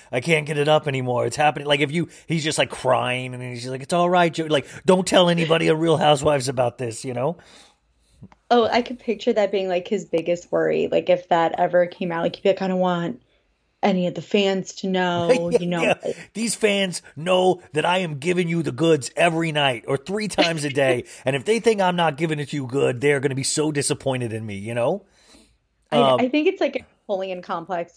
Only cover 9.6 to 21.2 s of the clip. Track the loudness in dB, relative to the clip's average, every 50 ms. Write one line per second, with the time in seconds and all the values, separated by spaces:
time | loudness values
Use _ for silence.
9.6 | -2 0 -2 -2 -2 -2 -4 -4 -4 -2 -2 -2 0 0 -2 -2 -4 -4 -2 0
10.6 | 0 2 0 0 0 0 0 0 2 2 0 0 2 0 2 2 2 2 0 0
11.6 | -2 2 2 2 2 0 -2 -8 -8 -6 -4 -2 -4 -4 -4 -2 0 0 0 0
12.6 | 0 -2 -2 0 0 0 0 -2 -2 -4 -6 -10 _ _ _ _ _ _ _ _
13.6 | _ _ _ _ 0 0 0 0 0 -2 -4 -6 -8 -2 0 0 2 2 0 -2
14.6 | -4 -8 -10 -8 -6 -4 -2 0 0 0 0 0 2 2 2 2 2 0 0 0
15.6 | 0 0 -2 -2 0 0 -2 -2 -4 -8 -8 -8 -12 -14 -8 -6 -4 -4 -4 0
16.6 | 0 0 0 0 -2 -2 -4 -8 -12 -14 -14 -8 -4 0 2 2 4 4 2 0
17.6 | -2 -8 -4 -2 0 0 0 0 -2 -4 -6 -6 -4 -2 0 0 0 -2 0 -2
18.6 | -2 -2 -2 0 2 4 4 4 2 -2 -2 0 0 2 2 0 -2 -2 0 0
19.6 | 0 0 0 -2 -4 -4 -4 -4 -4 -4 -6 -4 -4 -4 0 0 0 0 0 -2
20.6 | -4 -2 0 2 2 2 2 0 -2 -8 -12 -8